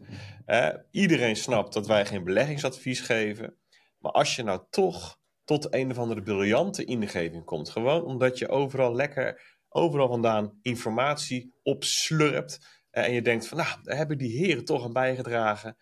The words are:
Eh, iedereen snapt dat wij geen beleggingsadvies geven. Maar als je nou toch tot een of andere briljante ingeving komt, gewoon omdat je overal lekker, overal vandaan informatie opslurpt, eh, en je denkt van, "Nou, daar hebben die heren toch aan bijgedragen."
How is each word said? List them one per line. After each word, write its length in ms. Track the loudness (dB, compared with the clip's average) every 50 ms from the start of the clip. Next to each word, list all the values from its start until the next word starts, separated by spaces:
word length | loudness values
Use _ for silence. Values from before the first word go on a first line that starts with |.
| -16 -16 -16 -16 -14 -16 -18 -12 -2
Eh, 220 | 0 2 2 4 2 0 -4 -10 _
iedereen 440 | 0 2 4 4 4 4 4 2 0
snapt 380 | -2 -2 0 0 0 0 0 -2
dat 140 | -4 0
wij 180 | 4 4 4 4
geen 180 | 2 -2 -4 -2
beleggingsadvies 760 | 0 2 2 2 2 0 -4 -4 -4 -6 -6 -6 -6 -6 -4
geven. 560 | -2 0 0 0 0 -2 -4 -6 -10 -14 -14 _ _ _ _ _ _ _ _ _
Maar 120 | -6 0
als 240 | 2 2 4 2 0
je 80 | -2 -2
nou 180 | -2 -4 -4 -6 _
toch 480 | 0 2 2 2 0 -4 -12 -16 -16 _ _ _ _ _ _
tot 300 | 0 0 0 0 0 0
een 180 | 0 0 -2
of 60 | -2
andere 240 | -2 -4 -4 -4 -4
briljante 640 | -2 -2 0 2 4 4 4 4 2 2 -2 -4 -4
ingeving 600 | -4 -2 -2 -2 -2 -2 -2 -2 -4 -4 -8 -8
komt, 240 | -6 -6 -6 -6 -6
gewoon 340 | -4 -2 0 2 2 2 0
omdat 340 | -4 -2 0 2 0 2
je 100 | 0 -2 0
overal 460 | 0 0 0 0 0 0 0 2 2
lekker, 460 | 0 -2 -2 -2 -4 -4 -4 -4 -8 -14 -20 _ _ _ _
overal 380 | 0 2 2 4 4 4 2
vandaan 500 | 2 2 2 2 4 4 2 0 -2 -6 -6
informatie 920 | -4 -4 -4 -2 -4 -2 0 0 0 0 0 -2 -4 -6 -6 -6 -8 -10 -18 _ _
opslurpt, 1200 | -2 -2 -2 -2 -2 -2 -2 0 0 2 4 4 4 2 0 -4 -6 -10 -16 -18 -20 -20 _ _ _
eh, 140 | -4 -2 0
en 80 | 0 0
je 80 | 2
denkt 260 | 2 2 2 2 -2
van, 100 | -4 -6
"Nou, 120 | -4 -4 -4 -6 -8 -8
daar 140 | -6 -4
hebben 200 | -2 -2 -2 -2
die 200 | -4 -4 -4 -2 0 0
heren 200 | 0 0 0 0
toch 180 | -2 -2 -2 -2
aan 100 | -2 0
bijgedragen." 800 | 0 0 0 0 -2 -4 -2 -2 0 2 0 0 -2 -6 -12 -16 _